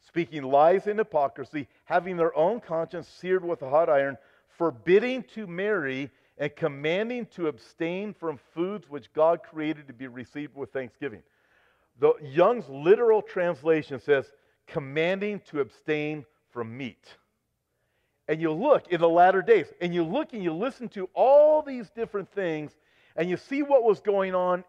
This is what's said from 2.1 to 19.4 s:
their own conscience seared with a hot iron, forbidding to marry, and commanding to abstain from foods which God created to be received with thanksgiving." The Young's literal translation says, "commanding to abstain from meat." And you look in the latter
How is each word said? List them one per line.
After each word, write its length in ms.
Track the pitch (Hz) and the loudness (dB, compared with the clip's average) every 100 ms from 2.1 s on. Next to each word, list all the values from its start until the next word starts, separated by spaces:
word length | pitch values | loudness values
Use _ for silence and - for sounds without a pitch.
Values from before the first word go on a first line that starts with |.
| 180 | -2
their 200 | 165 143 | 0 2
own 220 | 170 233 | 0 -2
conscience 460 | - 165 160 175 - | -6 -6 -6 -10 -14
seared 360 | - 180 185 | -12 -2 -2
with 180 | 175 160 | -2 -6
a 60 | 131 | 0
hot 200 | 151 170 | 2 4
iron, 280 | 143 139 131 _ _ _ | 2 0 -4 _ _ _
forbidding 720 | - 165 120 170 196 247 254 | -4 -4 -2 2 4 4 -4
to 220 | - 226 202 | -10 -14 -12
marry, 640 | 175 202 202 135 135 139 _ _ - | -6 -2 -2 -2 -6 -8 _ _ -8
and 180 | 143 - | -8 -4
commanding 720 | 160 139 151 180 226 247 202 | -6 -4 -4 -2 -4 -6 -10
to 220 | - 160 | -6 -6
abstain 640 | 120 - - 165 185 208 | -6 -14 -8 -6 -4 -8
from 260 | - 165 139 _ | -8 -8 -8 _
foods 360 | 160 185 208 143 | -6 -6 -6 -12
which 220 | 143 - | -14 -8
God 300 | 151 160 170 | 2 2 2
created 440 | - 156 151 151 139 | -4 -8 -6 -6 -12
to 60 | |
be 140 | 120 131 | -16 -14
received 480 | 123 117 147 147 139 | -14 -14 -12 -12 -12
with 160 | 131 | -10
thanksgiving." 520 | 135 123 _ 143 98 _ _ _ _ _ _ _ 117 | -8 -10 _ -10 -10 _ _ _ _ _ _ _ _
The 140 | 147 160 | 2 2
Young's 480 | 143 143 185 240 139 | -2 2 2 2 -6
literal 520 | 135 156 233 233 214 | -2 4 4 6 2
translation 800 | 214 185 175 143 156 156 143 131 | 0 -2 -2 0 2 0 0 -6
says, 320 | - 139 120 _ _ _ - | 2 2 0 _ _ _ -12
"commanding 760 | 165 135 147 170 196 208 202 - | -10 -6 -2 -2 -2 -4 -8 -6
to 100 | 147 | -6
abstain 680 | 120 _ - 151 151 151 127 _ _ | -6 _ -6 -4 -4 -8 -14 _ _
from 300 | 120 113 120 | -12 -12 -10
meat." 400 | 123 - _ - _ _ _ _ _ _ _ _ _ _ - | -12 -14 _ -20 _ _ _ _ _ _ _ _ _ _ -8
And 100 | 160 | -4
you 140 | 160 | -4
look 340 | 156 285 202 - | -2 2 2 2
in 140 | 170 | 0
the 80 | 170 | 2
latter 320 | 170 180 190 | 6 4 4